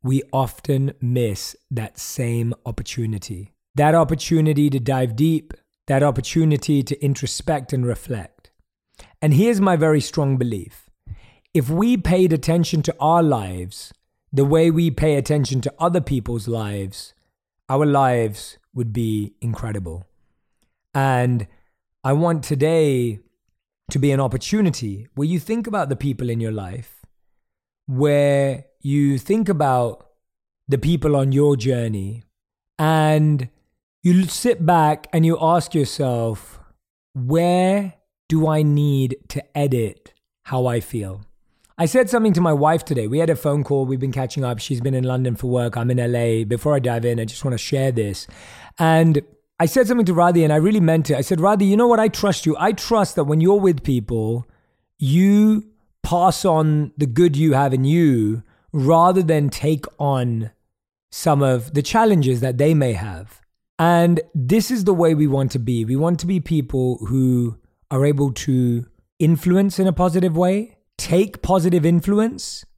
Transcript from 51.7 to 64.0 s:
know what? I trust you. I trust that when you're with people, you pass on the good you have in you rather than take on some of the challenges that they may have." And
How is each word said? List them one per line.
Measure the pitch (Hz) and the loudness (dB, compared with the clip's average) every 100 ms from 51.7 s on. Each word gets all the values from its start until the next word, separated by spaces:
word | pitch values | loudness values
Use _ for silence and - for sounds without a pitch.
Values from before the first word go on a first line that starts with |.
| 208 | 4
know | 240 | 4
what? | 226 | 4
I | 220 | 2
trust | - 208 - 160 | 0 -2 0 -2
you. | 151 | 0
I | 185 | -2
trust | 196 - 220 190 - | -2 -2 0 0 -2
that | 143 | 0
when | 156 | 2
you're | 170 202 | 4 4
with | 190 151 | 2 0
people, | - 123 104 117 110 120 - _ _ _ _ _ | -2 -2 -2 -4 -2 -4 -8 _ _ _ _ _
you | 135 156 196 202 214 214 - _ _ _ | 0 4 4 4 4 2 -4 _ _ _
pass | - 175 180 - 190 | -4 2 2 2 2
on | 156 156 151 147 - | 2 2 0 -2 -4
the | 143 | -2
good | 117 175 143 | 2 2 4
you | 156 | 2
have | 135 139 | 2 2
in | 131 | 0
you | 135 170 160 123 107 113 - _ _ | 2 4 4 2 0 -4 -10 _ _
rather | 151 131 165 175 185 | -2 2 4 4 2
than | 165 156 143 | 2 0 0
take | - 147 156 - _ | -2 -2 -2 -6 _
on | 143 135 123 113 110 _ _ _ _ _ _ | -2 0 -2 -4 -6 _ _ _ _ _ _
some | - 170 143 | -4 0 2
of | 139 127 123 | 2 0 -2
the | 147 | -4
challenges | 139 226 226 185 131 123 | 0 2 4 4 2 0
that | 131 123 | -2 0
they | 147 | 2
may | 160 131 | 4 2
have." | 98 104 85 104 - _ _ _ - | -2 -6 -12 -16 -20 _ _ _ -2
And | 165 170 | 2 4